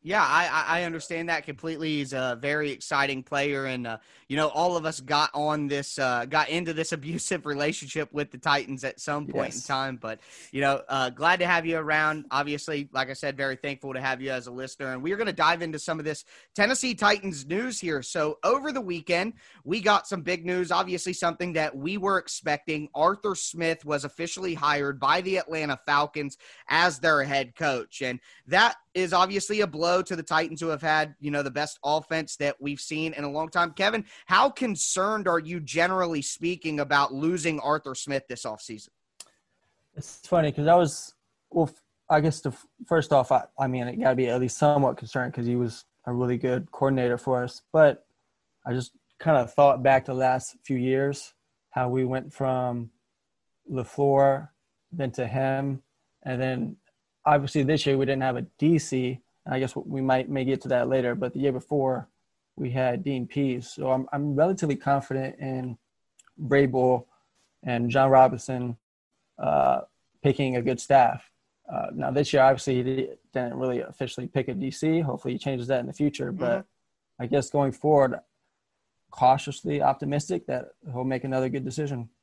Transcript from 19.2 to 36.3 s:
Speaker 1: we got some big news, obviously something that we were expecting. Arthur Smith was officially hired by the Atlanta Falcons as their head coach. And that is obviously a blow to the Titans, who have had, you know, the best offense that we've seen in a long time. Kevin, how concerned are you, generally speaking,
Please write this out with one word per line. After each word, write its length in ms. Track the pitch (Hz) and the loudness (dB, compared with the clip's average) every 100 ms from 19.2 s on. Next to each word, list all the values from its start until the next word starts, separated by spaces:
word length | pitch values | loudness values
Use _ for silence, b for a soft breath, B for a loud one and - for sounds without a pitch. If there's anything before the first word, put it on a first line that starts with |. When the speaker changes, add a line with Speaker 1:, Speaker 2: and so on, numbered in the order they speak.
| 208 - b b | 0 -8 b b
Speaker 1:
we 180 | - 214 | -6 -2
got 280 | 196 208 - | 2 2 0
some 140 | 190 | -6
big 220 | 160 180 | -4 -4
news, 280 | 170 180 175 | -2 -2 0
obviously 400 | 175 185 175 185 | 0 0 -4 -6
something 400 | 180 175 160 180 | -2 -2 -2 -4
that 240 | 160 151 135 | -2 -2 -4
we 200 | 147 202 | -6 -2
were 220 | 196 190 | 0 0
expecting. 680 | - - 160 147 - 151 151 | -2 -8 -4 -4 -2 -6 -6
Arthur 440 | 139 165 202 214 185 | 2 2 2 -4 -4
Smith 480 | - 165 165 160 | -8 -2 -2 -2
was 200 | 147 147 | -4 -4
officially 500 | 139 - 170 - 185 | -4 -8 -8 -6 -6
hired 440 | 156 143 147 143 139 | -2 0 0 -2 0
by 220 | 135 170 | 2 2
the 160 | 185 190 | 0 -2
Atlanta 420 | - 160 151 131 - | -2 -4 -2 -4 2
Falcons 520 | 143 147 151 143 - B B - | 2 2 -2 -8 -10 B B 0
as 300 | 156 175 135 | 4 4 4
their 240 | 160 151 | 2 2
head 320 | 139 139 123 | 2 -2 -2
coach. 480 | - 156 127 - - | -4 -2 -2 -6 -8
And 160 | 131 127 b b - | -6 -6 b b 0
that 260 | 180 226 - _ | 4 4 2 _
is 200 | 180 185 | -4 0
obviously 480 | 180 190 196 - 214 | 2 2 0 -2 -2
a 40 | 196 | -2
blow 360 | 151 170 180 | 0 2 2
to 140 | 180 175 | 0 -6
the 60 | |
Titans, 380 | 156 160 165 160 | 0 0 0 -4
who 80 | 165 | -4
have 140 | 151 | -2
had, 320 | 160 156 156 - | 2 2 0 -6
you 120 | 147 | -4
know, 120 | 143 | -2
the 80 | 139 | -2
best 280 | 131 147 - | -4 -6 -4
offense 540 | 143 156 151 160 151 - | 0 0 0 -4 -4 -4
that 240 | 143 - | -4 -2
we've 200 | 143 143 | -8 -8
seen 340 | - 156 160 | -8 -6 -6
in 100 | 151 | -6
a 60 | 147 | -6
long 180 | 143 160 | -6 -2
time. 240 | 180 170 | 0 -2
Kevin, 320 | 160 196 220 208 B B | 0 0 0 -6 B B
how 240 | 185 269 | 4 4
concerned 760 | - 254 190 - 185 196 214 185 | 2 -4 -2 -2 -2 0 0 0
are 120 | 170 | 0
you, 220 | 160 175 | -2 -8
generally 600 | 143 143 175 185 175 160 | -4 0 2 2 0 -2
speaking, 580 | 139 | -6